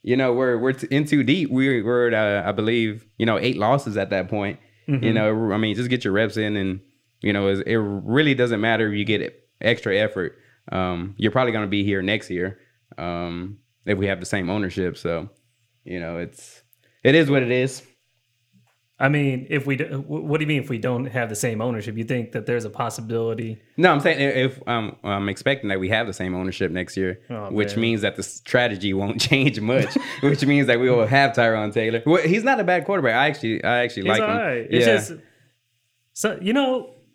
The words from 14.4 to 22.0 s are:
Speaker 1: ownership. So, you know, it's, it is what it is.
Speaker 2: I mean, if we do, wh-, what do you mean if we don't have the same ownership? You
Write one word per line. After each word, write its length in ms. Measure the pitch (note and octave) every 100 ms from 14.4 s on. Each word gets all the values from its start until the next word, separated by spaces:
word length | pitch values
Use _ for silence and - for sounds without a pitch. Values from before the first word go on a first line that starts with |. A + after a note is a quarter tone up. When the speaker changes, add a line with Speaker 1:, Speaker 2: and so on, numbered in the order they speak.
| F2
Speaker 1:
ownership. 480 | G#2+ F#2 G2 F2+ -
So, 320 | E2+ E2+ F#2+ _ _ _ _ _
you 160 | - F2+
know, 180 | E2+ E2+
it's, 460 | E2+ - - - _ _ _ _
it 100 | B2+
is 160 | D#3 C#3+
what 140 | C#3
it 80 | A#2+
is. 320 | B2+ C3 - - _ _ _ _ _ _ _ _ _ _ _
Speaker 2:
I 60 | C3+
mean, 400 | D3 C#3 B2+ C3
if 160 | D3+ C#3
we 120 | C3
do, 80 | D#3+
wh-, 240 | C#3 D3 D3+ D#3
what 140 | D#3
do 40 |
you 40 | D3+
mean 140 | D3
if 80 | A#2+
we 80 | A#2+
don't 280 | B2+ A#2+ C3
have 240 | B2 A#2
the 60 | G#2+
same 260 | A#2+ A2
ownership? 340 | A#2+ A#2 G2+
You 60 | A2